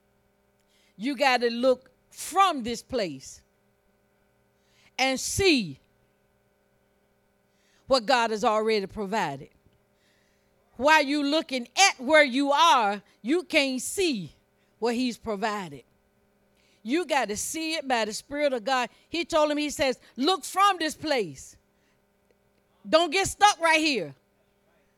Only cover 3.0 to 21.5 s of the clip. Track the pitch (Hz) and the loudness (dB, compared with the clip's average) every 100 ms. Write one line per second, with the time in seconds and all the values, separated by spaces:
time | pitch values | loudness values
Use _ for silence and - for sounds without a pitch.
3 | 185 135 - - _ _ _ _ _ _ | -4 -8 -16 -20 _ _ _ _ _ _
4 | _ _ _ _ _ _ _ _ _ - | _ _ _ _ _ _ _ _ _ -2
5 | 262 262 - - 392 285 180 131 _ _ | -2 0 -4 2 4 4 0 -10 _ _
6 | _ _ _ _ _ _ _ _ _ _ | _ _ _ _ _ _ _ _ _ _
7 | _ _ _ _ _ _ _ _ - 262 | _ _ _ _ _ _ _ _ -2 0
8 | 208 247 226 220 233 214 220 220 185 208 | 2 2 2 0 0 0 0 0 -2 -8
9 | 196 220 170 139 - _ _ _ _ _ | -6 -4 -4 -6 -14 _ _ _ _ _
10 | _ _ _ _ _ _ _ - 269 311 | _ _ _ _ _ _ _ -2 4 4
11 | 277 294 285 311 320 262 240 - 392 - | 2 -2 0 -2 -2 -8 -6 2 2 2
12 | 254 311 294 247 285 277 330 277 208 202 | 2 4 4 2 0 4 4 4 2 -2
13 | - _ 214 339 269 320 269 254 - - | -10 _ -4 -4 0 0 0 -2 -8 -2
14 | 359 226 156 - _ _ _ _ 226 233 | -2 -2 -6 -14 _ _ _ _ -4 -2
15 | 254 208 226 202 220 208 175 139 _ _ | -2 -4 -8 -6 -4 -6 -8 -14 _ _
16 | _ _ _ _ _ _ _ _ 214 302 | _ _ _ _ _ _ _ _ -4 -4
17 | 320 294 214 202 - 320 320 320 277 240 | 0 -2 -2 -6 -8 -6 -6 -6 -2 -2
18 | 214 214 - 285 294 254 208 262 240 - | -2 -6 -10 -2 -2 -2 -2 -2 -4 -8
19 | _ 320 330 330 302 294 294 - 277 247 | _ -8 -2 2 2 0 -4 -2 -2 -2
20 | _ - 285 370 - 359 403 370 311 - | _ -4 -2 0 -2 2 2 2 -4 -6
21 | 311 269 185 131 - | -4 -2 -4 -10 -20